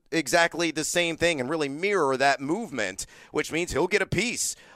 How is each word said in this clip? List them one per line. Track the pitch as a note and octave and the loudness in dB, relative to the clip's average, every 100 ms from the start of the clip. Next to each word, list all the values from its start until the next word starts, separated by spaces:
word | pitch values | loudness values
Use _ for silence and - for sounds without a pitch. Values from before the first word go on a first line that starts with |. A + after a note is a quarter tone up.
| - | -4
exactly | E3 C#3 E3+ E3+ D#3 E3+ | -2 2 4 2 2 -2
the | D3 | -2
same | D3 F3 E3+ D#3 | -2 0 0 2
thing | E3 D#3+ | 0 2
and | B2+ | -2
really | D#3+ C#3+ | -2 -2
mirror | C#3+ F#3+ G3+ C#3+ C3 | -2 0 2 2 4
that | C#3 C3+ | 4 2
movement, | C#3 F#3+ A3 C3 G2+ F#2+ - - - | 0 -4 -4 -4 -4 -6 -12 -14 -8
which | - D3+ | -4 -4
means | D#3 F3 | -4 -2
he'll | B2+ F3+ | -2 0
get | G3 | 0
a | F#3+ | 0
piece, | D#3+ A#3 F3 - - - | -2 -2 -4 -6 -8 -14